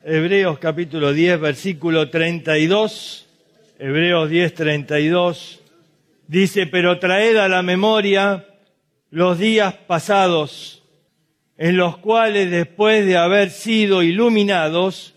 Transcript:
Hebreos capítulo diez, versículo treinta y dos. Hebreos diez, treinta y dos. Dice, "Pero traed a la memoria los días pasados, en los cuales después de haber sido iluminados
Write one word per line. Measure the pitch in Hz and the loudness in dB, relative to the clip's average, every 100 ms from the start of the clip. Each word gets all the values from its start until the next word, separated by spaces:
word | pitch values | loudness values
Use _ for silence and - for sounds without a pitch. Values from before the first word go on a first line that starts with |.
Hebreos | 151 160 165 196 190 151 | -2 -2 0 2 0 -2
capítulo | 165 156 170 160 143 | -4 -4 -6 -2 -2
diez, | 147 170 175 | 2 2 2
versículo | 151 135 190 170 165 160 156 | -2 -4 -6 -6 -2 0 0
treinta | 165 165 170 165 156 | -2 -2 -4 -2 0
y | 160 | 2
dos. | 202 214 214 - - - _ _ _ _ _ | 2 0 -4 -18 -20 -20 _ _ _ _ _
Hebreos | 139 143 170 170 156 | -6 -2 0 0 0
diez, | 170 175 | 0 -2
treinta | 170 156 151 139 151 | -2 -4 -4 -4 -2
y | 151 | 0
dos. | 175 175 170 - - _ _ _ _ _ _ _ | 0 0 -4 -14 -20 _ _ _ _ _ _ _
Dice, | 160 190 202 180 | 0 0 0 -2
"Pero | 180 175 175 | 0 0 0
traed | 180 185 220 220 | 0 0 2 2
a | 196 | 2
la | 185 | 0
memoria | 180 185 208 220 202 196 196 190 - _ _ _ _ _ _ | 0 0 2 2 2 0 0 -2 -8 _ _ _ _ _ _
los | 156 180 175 | 0 0 2
días | 214 220 202 | 2 2 0
pasados, | 180 _ 170 - 202 190 170 147 - - - _ _ _ _ _ _ _ _ | -2 _ -4 0 2 2 0 -2 -10 -20 -20 _ _ _ _ _ _ _ _
en | 165 180 | -2 2
los | 175 165 | 0 -2
cuales | 208 226 226 208 190 | -2 0 2 0 0
después | 175 170 - 214 214 196 | -2 -4 0 2 2 2
de | 180 | 2
haber | 170 202 196 | 4 2 0
sido | - - 220 208 190 | -4 -2 0 2 2
iluminados | 170 180 233 220 202 190 156 165 185 185 - | 2 2 2 2 2 0 0 0 -2 -4 -18